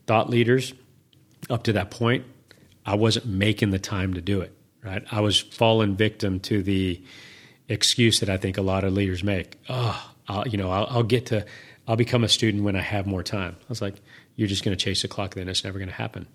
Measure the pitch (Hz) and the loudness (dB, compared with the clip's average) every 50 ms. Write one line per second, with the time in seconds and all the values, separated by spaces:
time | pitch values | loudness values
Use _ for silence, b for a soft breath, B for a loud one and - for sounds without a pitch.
0 | - - 110 113 110 - 120 117 120 113 127 131 127 - - - - _ _ _ | 0 2 4 4 4 4 2 2 4 4 4 2 2 -2 -10 -16 -20 _ _ _
1 | _ _ _ _ _ _ _ - - - 123 110 - 120 104 104 90 - - - | _ _ _ _ _ _ _ -14 -6 -4 -4 -2 0 0 0 0 0 -2 -4 0
2 | 117 117 123 135 127 - - _ _ _ b b b b b _ - 101 98 104 | 2 2 2 0 -2 -8 -20 _ _ _ b b b b b _ -4 -2 0 2
3 | 110 117 107 117 - 123 95 95 101 107 104 - 120 101 98 92 - - 107 98 | 2 2 2 0 -2 -4 -2 0 0 0 2 2 0 0 0 -2 -4 -4 -4 -4
4 | 92 95 90 85 82 92 101 95 85 78 - _ _ _ _ _ - 98 95 101 | -2 -2 -4 -4 -4 -2 -2 -2 -4 -6 -12 _ _ _ _ _ -12 -8 -8 -8
5 | - - 120 107 107 104 92 - - - - - 117 113 113 113 110 101 98 98 | -8 -4 -2 0 2 4 2 2 0 0 0 4 4 6 6 6 4 2 2 2
6 | 107 107 107 - - 98 95 92 - - 110 104 92 98 98 95 95 92 87 - | 2 0 0 -2 -2 -2 -2 -2 -2 -2 -2 0 0 0 0 0 0 0 -2 -6
7 | B B B B B B B B B B B B B - 107 - - - - - | B B B B B B B B B B B B B -6 -4 0 0 0 2 4
8 | 120 113 104 - 113 98 95 92 - 95 92 - 95 95 95 95 95 98 95 98 | 4 4 4 4 0 0 -2 0 0 -2 -2 0 0 0 2 2 2 2 2 2
9 | 101 95 92 87 98 101 101 90 82 - - - - - - 123 120 110 101 - | 0 0 -2 -2 -2 -2 -2 -2 -4 -8 -12 -18 -12 -8 -4 -2 -2 -2 -4 -4
10 | - - - _ - - 101 98 - 131 104 101 95 92 92 98 107 - 120 120 | -10 -14 -20 _ -10 -6 -4 -4 -4 -2 -2 -2 -2 0 0 0 0 0 2 2
11 | 117 101 120 120 - - 117 104 - B B B B B B B B - 113 113 | 2 4 2 2 2 2 -2 -2 -2 B B B B B B B B 0 2 2
12 | 120 - - 120 113 104 - - - 110 104 101 101 104 98 95 90 - 110 101 | 2 2 4 2 4 4 2 2 2 2 2 2 0 0 0 0 -2 -2 -2 -2
13 | 92 101 95 92 87 - - 101 92 85 82 - - - 123 - 107 98 95 - | -2 -2 -2 -4 -4 -4 -4 -4 -4 -6 -8 -12 -12 -10 -8 -6 -6 -6 -8 -10
14 | b b b b b b b - 110 98 98 95 - 110 95 90 - - 92 - | b b b b b b b -2 -2 0 0 0 0 -2 -2 0 -2 -2 -2 -2
15 | - - - - 98 92 - 95 90 92 92 - - 98 95 98 95 92 85 - | -4 -4 -4 -6 -6 -6 -6 -8 -8 -4 -4 -4 -4 -4 -8 -8 -8 -8 -8 -6
16 | 113 110 - 95 90 - _ | -8 -8 -8 -10 -14 -14 _